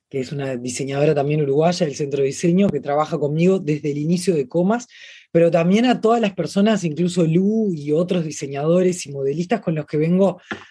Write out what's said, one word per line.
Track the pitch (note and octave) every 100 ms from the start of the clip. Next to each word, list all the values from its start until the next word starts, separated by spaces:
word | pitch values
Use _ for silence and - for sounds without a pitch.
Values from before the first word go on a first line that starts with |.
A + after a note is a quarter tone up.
| _
que | C3+
es | B2+
una | C#3+ C3+ B2+
diseñadora | B2 B2 C3+ C#3 D3+ C#3+
también | C#3+ D#3
uruguaya | C#3+ C#3 E3 F3 D#3+
del | C3+
Centro | C#3+ C#3
de | C3+
Diseño, | C3+ F3 F3 G3+
que | C#3+
trabaja | C#3 C#3+ D3+ D#3+
conmigo | C#3+ D#3 F3+ F#3+
desde | D3+ D3+ D3+
el | C#3+
inicio | D3+ F3+ G3 D#3+
de | B2+
Comas, | E3+ F3+ A#3+ - - - - _
pero | E3+ E3+
también | E3+ E3+ G3+ B3+
a | G3+
todas | A3 A#3
las | G#3
personas, | - D3+ G3 G#3+ G#3
incluso | E3+ D3 F3 F3+ D#3+
Lu | E3+ G3 A3 G#3+
y | D#3 D3
otros | D3+ F3 F3+
diseñadores | D#3 - C#3 C#3 D#3 F3+ F#3 F3 C#3
y |
modelistas | C#3 C3+ D3+ F3 A3+
con | F#3 D#3
los | C#3+
que | D3+
vengo | D#3+ F3+ G3 F#3 - - -